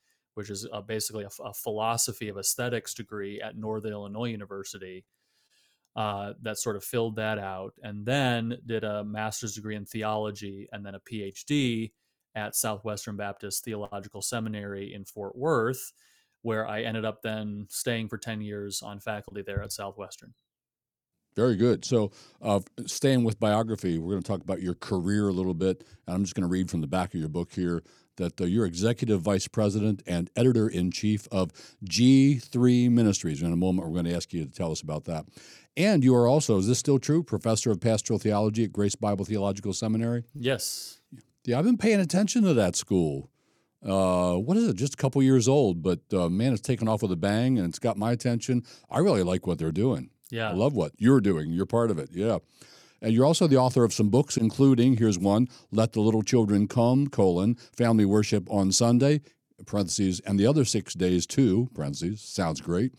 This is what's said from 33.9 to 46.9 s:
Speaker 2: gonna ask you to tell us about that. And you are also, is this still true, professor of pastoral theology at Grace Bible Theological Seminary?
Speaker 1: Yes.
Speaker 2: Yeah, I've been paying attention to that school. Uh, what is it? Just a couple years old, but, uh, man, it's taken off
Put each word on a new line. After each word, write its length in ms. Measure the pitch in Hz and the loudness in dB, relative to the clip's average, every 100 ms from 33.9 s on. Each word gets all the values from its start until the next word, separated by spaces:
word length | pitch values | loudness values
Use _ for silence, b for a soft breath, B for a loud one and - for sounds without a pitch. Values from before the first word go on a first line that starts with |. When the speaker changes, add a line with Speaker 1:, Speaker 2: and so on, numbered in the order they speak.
| 87 | -4
Speaker 2:
gonna 180 | 85 87 | -2 -4
ask 160 | - | -4
you 120 | 87 71 | -8 -6
to 60 | |
tell 200 | - 85 | -6 -4
us 80 | 78 | -4
about 220 | 73 76 80 | -6 -8 -6
that. 200 | 80 78 B B B B - | -8 -10 B B B B -2
And 300 | 196 180 127 | 2 4 6
you 100 | 123 | 6
are 100 | 120 | 6
also, 320 | 147 143 101 | 4 4 2
is 80 | 98 | 2
this 120 | 127 | 0
still 200 | - 139 | 2 2
true, 220 | - 156 | 2 0
professor 480 | 160 107 113 110 120 | 0 -4 0 0 0
of 120 | 98 | 0
pastoral 360 | 120 107 - 107 | 2 0 0 -2
theology 460 | 110 104 107 110 | 0 2 2 0
at 80 | 107 | -2
Grace 240 | 101 101 - | 0 -2 0
Bible 300 | 107 101 98 | -2 -2 -2
Theological 480 | 107 98 101 101 | -2 -2 -2 -6
Seminary? 500 | 92 110 110 117 120 117 | -4 -2 -2 -2 -4 -6
Speaker 1:
Yes. 680 | 147 123 127 - - - - _ - _ _ | -6 -4 -4 -6 -8 -12 -18 _ -20 _ _
Speaker 2:
Yeah, 160 | - 120 | -2 2
I've 60 | 208 | 2
been 120 | 240 | 2
paying 220 | 220 208 | 2 2
attention 440 | 175 180 208 247 | 2 0 2 2
to 100 | 196 | 4
that 240 | 127 92 - | 4 2 0
school. 520 | - 95 80 69 - _ _ _ _ _ | 0 2 2 -2 -10 _ _ _ _ _
Uh, 520 | 101 95 95 90 90 90 | -2 2 4 4 2 0
what 180 | 117 208 | 0 0
is 100 | 233 | 0
it? 80 | 95 | 0
Just 160 | 139 | -4
a 40 | - | -2
couple 240 | 139 139 | 0 4
years 280 | 135 131 113 | 6 6 6
old, 340 | 143 113 85 | 4 4 2
but, 160 | 92 85 - | 0 -2 0
uh, 160 | 95 85 | 0 2
man, 240 | 92 127 | 2 2
it's 80 | 110 | 0
taken 260 | - 123 | -2 -2
off 140 | 113 | 0